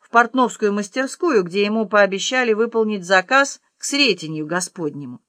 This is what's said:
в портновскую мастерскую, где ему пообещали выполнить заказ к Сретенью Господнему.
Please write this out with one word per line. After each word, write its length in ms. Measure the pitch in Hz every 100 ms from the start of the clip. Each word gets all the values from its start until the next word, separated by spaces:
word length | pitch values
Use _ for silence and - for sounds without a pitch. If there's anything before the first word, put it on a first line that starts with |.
в 80 | _
портновскую 600 | 233 240 262 240 - 214
мастерскую, 680 | 202 202 262 269 - 349 247
где 220 | 175 190
ему 220 | 202 220 214
пообещали 640 | 214 196 190 - 254 240
выполнить 520 | 214 226 226 220 208
заказ 560 | 175 190 180 269 277 - _ _
к 80 |
Сретенью 600 | - 277 277 196 156 156 151
Господнему. 760 | 175 180 - 160 147 135 123